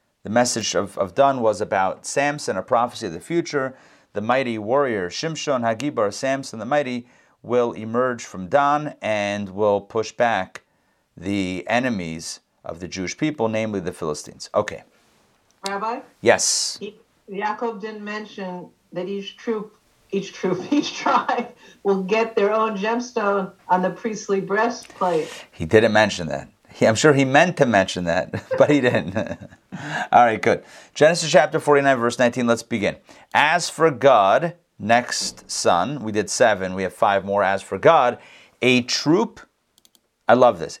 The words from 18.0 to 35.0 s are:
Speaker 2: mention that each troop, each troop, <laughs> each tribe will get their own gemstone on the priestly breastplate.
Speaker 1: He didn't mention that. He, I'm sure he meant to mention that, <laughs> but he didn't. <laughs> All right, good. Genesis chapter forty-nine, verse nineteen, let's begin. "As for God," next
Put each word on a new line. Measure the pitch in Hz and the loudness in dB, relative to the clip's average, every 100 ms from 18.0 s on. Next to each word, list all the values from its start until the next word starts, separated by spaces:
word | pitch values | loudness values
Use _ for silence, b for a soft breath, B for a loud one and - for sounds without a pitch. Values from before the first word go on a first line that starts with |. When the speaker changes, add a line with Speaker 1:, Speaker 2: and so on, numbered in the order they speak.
Speaker 2:
mention | 208 214 220 - 185 180 165 _ _ | -12 -12 -12 -12 -10 -10 -14 _ _
that | 170 180 | -10 -8
each | 202 196 - | -8 -10 -10
troop, | - 220 202 _ _ _ _ | -8 -6 -8 _ _ _ _
each | 196 - | -6 -6
troop, | - 185 175 - | -6 -4 -4 -2
<laughs> | |
each | 294 - | -2 -2
tribe | - - 254 - 254 240 B B B | -4 0 0 0 -4 -4 B B B
will | 202 190 | -2 0
get | 185 220 226 226 | 0 0 0 0
their | 202 | 2
own | 220 220 202 | 2 0 -2
gemstone | 214 233 240 226 202 202 190 - - | -2 -2 -4 -4 0 -2 -4 -10 -2
on | 185 | 0
the | 185 | 0
priestly | 175 233 208 - 196 | -4 -6 -6 -2 -2
breastplate. | 170 202 240 240 - - 185 165 - B B | 0 0 0 -4 -14 -4 -2 0 -4 B B
Speaker 1:
He | - 80 | -10 4
didn't | 110 110 | 6 6
mention | 107 107 92 82 | 4 2 0 -6
that. | 69 - _ _ | -8 -10 _ _
He, | - 110 | 0 2
I'm | |
sure | 110 156 | 4 6
he | 139 | 6
meant | 135 139 180 175 | 4 4 4 4
to | 131 | 2
mention | 101 92 90 | 4 2 -2
that, | 87 87 - - - | -2 -2 -2 -6 -4
<laughs> | 523 | 2
but | 127 | 4
he | 147 | 4
didn't. | 123 110 87 110 | 2 0 -2 -4
<laughs> | - - - - _ B 147 156 B | -6 -8 -16 -20 _ B -10 -8 B
All | 117 | 6
right, | 120 107 | 6 4
good. | - 98 B B B | 0 0 B B B
Genesis | - 151 170 160 | 2 4 4 4
chapter | 170 151 151 | 4 4 2
forty-nine, | 147 143 139 131 | 4 4 4 2
verse | 117 117 | 0 2
nineteen, | 120 127 120 | 0 2 0
let's | 117 | 0
begin. | - 117 98 78 B B B | -2 -2 -2 -4 B B B
"As | 117 147 170 - | 2 2 2 -2
for | - 160 | 0 2
God," | 120 135 117 98 120 165 - _ - | 4 6 6 6 4 0 -6 _ -8
next | 101 117 | 2 2